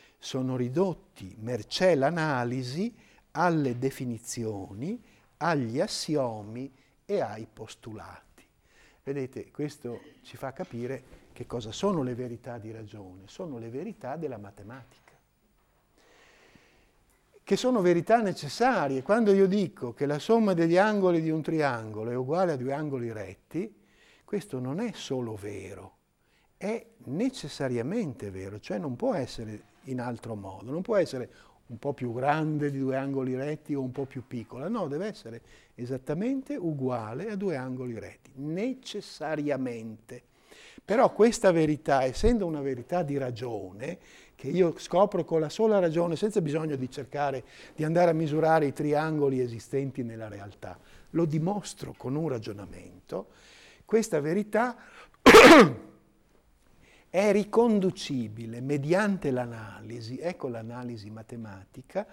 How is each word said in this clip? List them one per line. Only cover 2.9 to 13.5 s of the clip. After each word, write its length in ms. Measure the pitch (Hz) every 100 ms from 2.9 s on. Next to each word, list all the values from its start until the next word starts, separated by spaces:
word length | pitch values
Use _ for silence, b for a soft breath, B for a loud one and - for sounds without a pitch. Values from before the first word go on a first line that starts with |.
| b b b b
alle 460 | - 180 165 135 120
definizioni, 1200 | 135 - 131 110 - - 110 101 95 101 147 233 b b b -
agli 440 | 160 156 117 123
assiomi 920 | 208 - - 147 127 110 104 117 139 b b b
e 160 | - 196
ai 280 | 123 110 113
postulati. 720 | - 113 - - 107 87 90 _ _ _ _ b b b b
Vedete, 480 | - 139 127 120 -
questo 480 | - 147 - 120 113 - -
ci 160 | - -
fa 160 | 135
capire 680 | - 185 120 120 135 - - -
che 120 | - 127
cosa 280 | 123 107
sono 300 | 110 202 180
le 120 | 127 117
verità 420 | 123 117 - 120
di 140 | 107
ragione. 520 | 110 107 104 95 92 98
Sono 320 | - 180